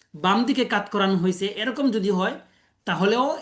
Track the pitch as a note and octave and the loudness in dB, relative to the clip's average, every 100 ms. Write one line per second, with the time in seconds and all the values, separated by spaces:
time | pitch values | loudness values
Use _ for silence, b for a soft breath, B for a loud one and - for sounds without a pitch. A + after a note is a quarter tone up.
0 | b D#3+ F3+ G#3 B3 C4 A#3+ G#3 G#3 G#3 | b -4 2 2 2 0 2 0 -2 0
1 | G3 F#3+ F#3 F#3 G3 G3 A3 A3+ C#4 A3 | 2 2 2 0 -4 -4 -6 -2 0 0
2 | G3 F#3 G3+ D4 - b b b - E3+ | 0 0 -2 -4 -16 b b b -6 0
3 | G3 A#3 C#4 D#4+ | 2 2 0 -2